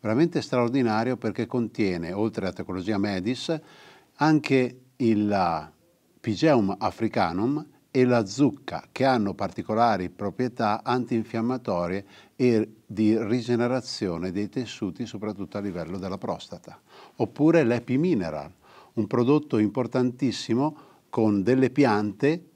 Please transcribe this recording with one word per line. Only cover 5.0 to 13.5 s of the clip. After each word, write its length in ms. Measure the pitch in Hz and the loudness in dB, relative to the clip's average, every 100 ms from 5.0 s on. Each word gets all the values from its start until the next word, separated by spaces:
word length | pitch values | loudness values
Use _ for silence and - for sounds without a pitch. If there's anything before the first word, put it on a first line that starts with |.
| 123 104 104 101 90 82 80 _ _ _ _ _ | 2 4 2 2 0 -2 -6 _ _ _ _ _
Pygeum 560 | - 101 160 135 98 - | -6 0 4 4 2 0
africanum 880 | 104 - 113 - 92 85 113 147 147 _ _ | -4 -2 -4 0 0 0 -2 -2 -6 _ _
e 140 | 135 | 2
la 200 | 127 120 | 4 4
zucca, 600 | 101 107 139 - - 87 - | 0 2 2 2 -10 -10 -12
che 120 | - | -2
hanno 300 | 135 127 101 | 2 2 0
particolari 760 | 92 98 - - 110 117 104 90 | -2 -6 -6 -4 2 2 2 -2
proprietà 760 | - 101 - 127 123 113 104 | -6 -8 -4 -4 0 -2 -2
antinfiammatorie 1200 | - 127 120 117 113 113 113 127 120 90 87 95 98 - - _ | -2 -2 0 -4 -2 -4 -4 -4 -4 -2 -2 -4 -8 -20 -20 _
e 400 | 123 113 104 - _ | 2 4 0 -6 _
di 320 | 101 107 110 | 0 2 2
rigenerazione 1080 | 107 123 117 | 0 -4 0